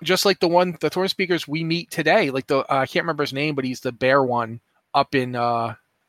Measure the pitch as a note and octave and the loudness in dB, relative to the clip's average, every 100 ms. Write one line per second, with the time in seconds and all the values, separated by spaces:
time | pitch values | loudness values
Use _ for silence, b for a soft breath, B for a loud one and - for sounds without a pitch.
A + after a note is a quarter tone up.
0 | D#3 F#3 G3+ F#3 F3 F3 F3+ E3 D3+ F#3 | -2 2 2 2 2 4 2 0 -4 -2
1 | F#3 - F3+ E3+ - D#3 E3 E3+ - - | -2 -2 -2 -2 -2 -4 -2 -2 -2 -2
2 | D#3 E3+ D3 C3 - C#3 - C3+ C3 F3 | 2 4 2 -2 0 0 2 0 0 -2
3 | E3 D3+ C#3 C3+ D3+ C#3 C3 B2 B2+ A#2+ | -2 -2 -4 -2 -4 -2 -4 -6 -8 -2
4 | C3 C#3 B2+ A#2+ A2+ A#2 - _ _ C#3+ | 2 4 4 0 -4 -8 -16 _ _ -2
5 | C#3 C#3 B2+ B2 A#2+ A#2 A2+ A2+ _ _ | 0 0 -2 -2 -2 0 -4 -8 _ _